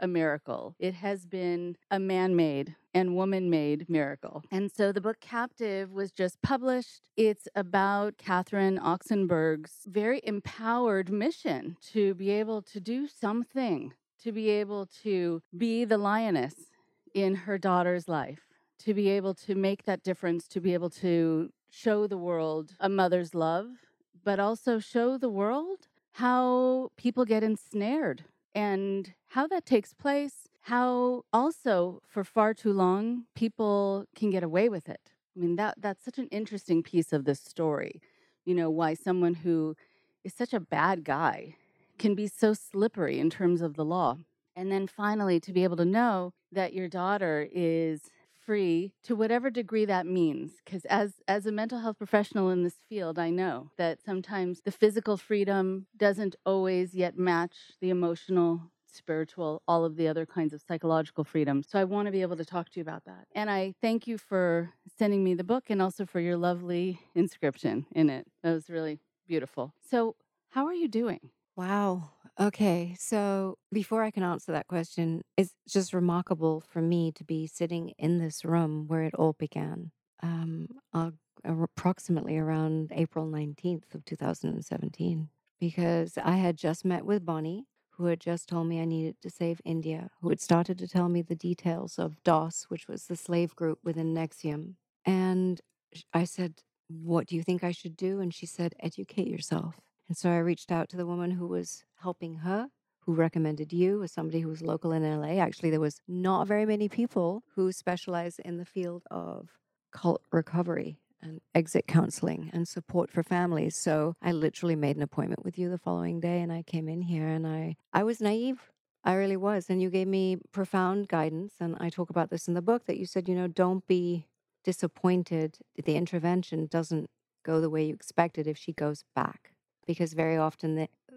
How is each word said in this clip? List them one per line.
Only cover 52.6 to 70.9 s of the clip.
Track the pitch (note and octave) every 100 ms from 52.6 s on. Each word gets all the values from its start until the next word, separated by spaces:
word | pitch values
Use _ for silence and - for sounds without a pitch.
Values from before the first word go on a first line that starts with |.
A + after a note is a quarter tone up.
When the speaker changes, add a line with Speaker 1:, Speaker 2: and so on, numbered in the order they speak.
Speaker 1:
this | F3 - -
field, | G#3 E3 E3
I | E3
know | F3+ F#3 B2 D3 -
that | E3+ -
sometimes | - F#3 F3+ G3+ F3+ F3
the | G3+
physical | - G#3+ G#3 G#3+ G3
freedom | - G#3 G3 G3 F#3+ F#3+ F#3+
doesn't | A3 G#3 G3 G3+ - F#3+
always | F#3+ F#3 F3+ F#3
yet | F#3 F3 -
match | F3+ E3+ F3 - - -
the | F#3
emotional, | F3+ F3 E3+ - F3+ E3+ E3+ E3 _ _
spiritual, | - - D#3 D#3 - D#3+ D#3 -
all | E3+
of | E3 D#3
the | D#3+
other | D#3+
kinds | D#3+ F3+ D#3
of | D3
psychological | - E3 E3 D#3+ D#3 -
freedom. | D3+ D#3+ C#3+ C#3
So | - G3+
I |
wanna | F#3+ G3+ G3+
be | F#3+
able | F3+ E3
to | D#3+
talk | F3+ E3
to | F#3
you |
about | D#3 G2+
that. | - F#2 -
And | G#3 G#3+
I | G3 F#3+ -
thank | A3+ A3+ A#3
you | A3
for | - F#3+ F3 E3+ E3+ - - -
sending | G#3+ G3+
me | F#3
the | F3
book | F#3 B3+ -
and | G3
also | F#3 - F#3
for | F3+
your | E3+ F3
lovely | F3+ F3 F3 F3 F#3 F3 -
inscription | - G3 - C#3+ - A#2 G#2+ -
in | D#3+ D3+
it. | C3 - _
That | E3
was | E3 D#3
really | E3 D#3+ D3+ _ _ -
beautiful. | D#3+ C3 - C3+ - -
So | A#3+ A3+ - _ _ _
how | C4
are | D4+
you | F4+
doing? | D4+